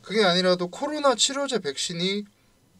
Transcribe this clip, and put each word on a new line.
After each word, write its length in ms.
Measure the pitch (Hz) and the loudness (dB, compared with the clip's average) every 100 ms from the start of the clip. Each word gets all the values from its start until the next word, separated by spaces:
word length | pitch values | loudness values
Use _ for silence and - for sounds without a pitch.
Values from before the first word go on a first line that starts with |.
그게 200 | - 202 | -2 2
아니라도 460 | 196 175 185 180 175 | 4 4 4 2 0
코로나 460 | - 285 302 285 226 | -4 -6 0 2 2
치료제 440 | - 269 285 247 | 0 0 -2 -2
백신이 640 | 143 139 - 170 180 202 208 _ _ _ _ | -4 -6 -8 -4 -2 -4 -6 _ _ _ _